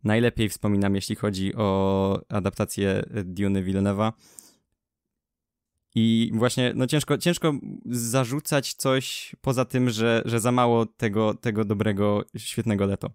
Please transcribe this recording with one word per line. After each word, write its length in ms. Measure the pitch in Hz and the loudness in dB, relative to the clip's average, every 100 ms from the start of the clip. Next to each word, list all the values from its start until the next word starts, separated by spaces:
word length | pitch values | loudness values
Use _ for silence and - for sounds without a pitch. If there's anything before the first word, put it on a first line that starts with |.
najlepiej 440 | 107 110 120 - 110 | 2 2 2 2 -2
wspominam, 460 | - 107 101 98 | -2 -2 0 2
jeśli 220 | 98 - 107 | 0 -2 -4
chodzi 380 | 107 95 95 | -2 -2 -4
o 640 | - 104 95 95 98 98 98 - | -2 0 2 2 2 2 -2 -4
adaptację 720 | 107 95 - 104 - 98 98 - 113 | -4 -4 -2 -4 0 0 0 -2 -6
Duny 400 | 92 90 98 98 | -8 -2 0 0
Villeneuve'a. 480 | 92 95 98 101 110 110 _ - - _ _ _ _ _ _ _ _ _ _ _ _ _ _ | 0 0 2 2 0 -2 _ -20 -20 _ _ _ _ _ _ _ _ _ _ _ _ _ _
I 360 | - 113 113 113 | 0 4 4 2
właśnie, 380 | 113 120 - 123 - | 2 0 0 -2 0
no, 100 | 127 | 0
ciężko, 320 | 151 - 147 | 0 0 0
ciężko 340 | - 175 165 143 104 101 - | 0 0 0 -2 -8 -12 -6
zarzucać 840 | 123 117 127 123 139 - 147 135 | -4 0 0 0 -2 -2 -2 -2
coś 600 | - 139 131 131 - - - | -4 0 0 0 -10 -12 -8
poza 240 | - 131 | -2 0
tym, 260 | 127 131 127 | 0 2 0
że, 320 | 110 113 113 | 2 2 2
że 160 | 107 117 | 2 0
za 120 | 113 | 2
mało 340 | 123 123 117 113 | 4 4 4 2
tego, 480 | _ 117 104 107 | _ -2 2 0
tego 300 | 107 123 107 | 0 -2 -2
dobrego, 600 | 107 104 107 98 104 104 - - | 0 0 0 2 2 2 -2 -10
świetnego 500 | - - 113 101 98 | -8 -4 0 0 0
Leto. 240 | 98 - | -2 -6